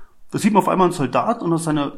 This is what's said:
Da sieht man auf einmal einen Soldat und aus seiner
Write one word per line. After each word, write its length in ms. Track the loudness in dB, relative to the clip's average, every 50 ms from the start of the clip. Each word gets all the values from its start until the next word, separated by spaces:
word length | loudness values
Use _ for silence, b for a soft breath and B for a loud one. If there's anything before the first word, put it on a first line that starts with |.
| b b b b -12 -8
Da 80 | -4 0
sieht 140 | 0 2 4
man 80 | 4 2
auf 40 | 2
einmal 160 | 2 2 2
einen 60 | 2 2
Soldat 480 | 0 -2 0 0 0 0 0 -2 -2
und 120 | -2 -2 -2
aus 120 | -2 0
seiner 260 | -2 -2 -2 -2 -4 -6